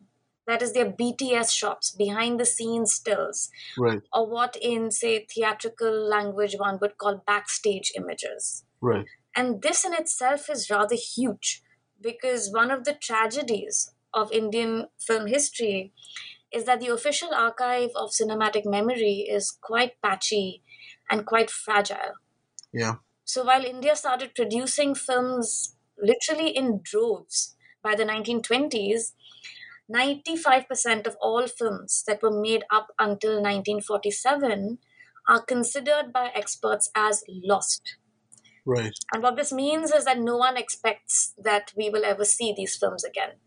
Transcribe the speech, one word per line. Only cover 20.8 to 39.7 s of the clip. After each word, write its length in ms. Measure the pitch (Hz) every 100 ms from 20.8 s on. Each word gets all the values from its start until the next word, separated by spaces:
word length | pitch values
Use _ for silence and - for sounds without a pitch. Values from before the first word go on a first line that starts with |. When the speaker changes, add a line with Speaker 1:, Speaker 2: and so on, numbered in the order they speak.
| - - -
Speaker 1:
and 160 | 214 208
quite 240 | 220 226
fragile. 640 | - - 208 202 - - - _ _ _ - -
Speaker 2:
Yeah. 220 | 120 113 117 _ _
Speaker 1:
So 180 | - 254
while 220 | 254 262
India 320 | 254 254 277 294
started 400 | 285 247 254 -
producing 580 | 214 233 262 - 285
films 800 | 269 - 247 254 254 226 - - _ _ -
literally 500 | 208 254 - 311 320
in 320 | 269 262 202
droves 720 | - 208 233 196 - - - _ _ _
by 140 | 214 208
the 80 |
nineteen 380 | 214 220 214 240
twenties, 720 | - 247 294 233 196 226 226 _ - - - - - - -
ninety-five 800 | 233 277 285 320 330 294 262 254
percent 400 | 254 240 220 220
of 100 | -
all 260 | 220 226 247
films 560 | - 226 190 190 - -
that 140 | 208
were 180 | 220 208
made 240 | 214 220 -
up 160 | 214 - -
until 420 | 214 202 220 214
nineteen 400 | 202 196 196 208
forty-seven 1000 | 202 202 208 202 254 285 262 196 202 240 _ _ - - -
are 140 | 226
considered 680 | - 247 233 285 262 294 254
by 180 | 254 247
experts 560 | 214 - - 214 214 - 220
as 260 | 214 202 -
lost. 680 | 185 185 190 - - - - _ _ _ - _ _
Speaker 2:
Right. 280 | 135 123 110 - -
Speaker 1:
And 100 | 220
what 140 | 247 240
this 160 | 285
means 400 | 262 285